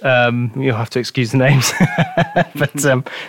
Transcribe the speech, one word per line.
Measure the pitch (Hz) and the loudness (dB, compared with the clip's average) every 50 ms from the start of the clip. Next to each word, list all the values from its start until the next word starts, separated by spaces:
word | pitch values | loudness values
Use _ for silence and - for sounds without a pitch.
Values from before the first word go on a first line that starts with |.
| - | 0
Um, | 135 131 123 120 120 120 120 123 117 110 | 0 2 4 2 2 0 0 -2 -4 -4
you'll | 131 131 135 117 | -2 -2 0 0
have | 110 117 - | -2 -4 -4
to | - 127 | -4 -4
excuse | 117 - - 135 123 110 | -4 -2 -2 -2 -2 2
the | 135 | 2
names. | 135 127 139 139 135 120 - - | 2 4 4 4 4 2 0 0
<laughs> | - 185 - - - 156 - - - 175 - - 180 170 - - | 0 0 0 2 0 -2 0 0 -2 -2 0 0 -2 -2 -2 -2
But, | - 147 139 - 147 139 | -4 -4 -4 -2 0 2
um, | 143 131 127 135 - - - - | 2 2 2 0 -6 -12 -14 -12